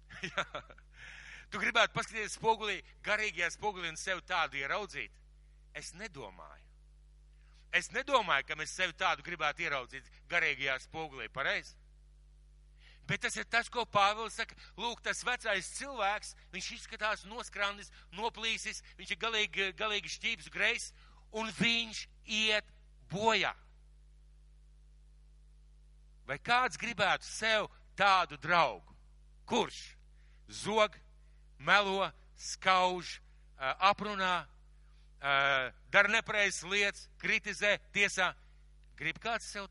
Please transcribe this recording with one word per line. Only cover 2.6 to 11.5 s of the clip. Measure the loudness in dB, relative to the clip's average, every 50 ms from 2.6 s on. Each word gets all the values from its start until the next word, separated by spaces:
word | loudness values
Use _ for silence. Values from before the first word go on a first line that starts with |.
| 2 -2 -4 -4 -6 -14 -18 -8 -2
garīgajā | 0 0 0 0 -2 -2 0 -2 -2 -2
spogulī | -2 -4 -4 -4 -4 -6 -6
un | -6 -6
sev | -4 -4 -4 -4 -4
tādu | -2 0 0 0 0 -2 -4
ieraudzīt? | -2 -2 -2 -2 -4 -6 -8 -10 -10 -10 -12 -20 -20 -20 -20 -20 -20 -20 -20 -20 -20 -16 -14
Es | -12 -12 -12 -12
nedomāju. | -12 -12 -12 -12 -12 -14 -14 -14 -16 -18 -18 -20 -20 -20 -20 -20 -20 -20 -20 -20 -20 -20 -20 -20 -20 -20 -20 -20 -20 -20 -20 -20 -20 -8 -2 0
Es | 0 0 0
nedomāju, | -6 -6 -2 2 2 2 4 4 2 2 2
ka | -2 -6 -8
mēs | -8 -8 -4
sevi | -2 -2 -2 -2 -2
tādu | 0 0 0 -2 -4
gribētu | -10 -6 -2 -2 -2 -2 -2 -4
ieraudzīt | -4 -4 -4 -6 -8 -12 -16 -16 -16 -20 -20 -10 -4
garīgajā | -2 0 0 0 0 0 -2 -2 -2 -4
spogulī, | -6 -10 -8 -8 -8 -8 -8 -10 -12 -8
pareizi? | -6 -4 -2 -2